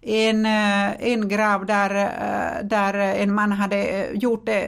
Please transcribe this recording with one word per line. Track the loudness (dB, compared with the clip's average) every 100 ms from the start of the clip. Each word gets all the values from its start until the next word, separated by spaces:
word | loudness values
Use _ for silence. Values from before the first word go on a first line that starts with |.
| -4
en, | 0 2 2 2
eh, | 2 2 2 0 -2 -2
en | 0 0
grav | 0 2 0 0
där, | 2 2 0
eh, | -2 -2 -4 -2 -2 -4 -2
där | 0 0
en | 0 0 0 0
man | 0 0
hade, | 0 0 0
eh, | -2 -2 -4 -2
gjort | 0 0 0
det, | -2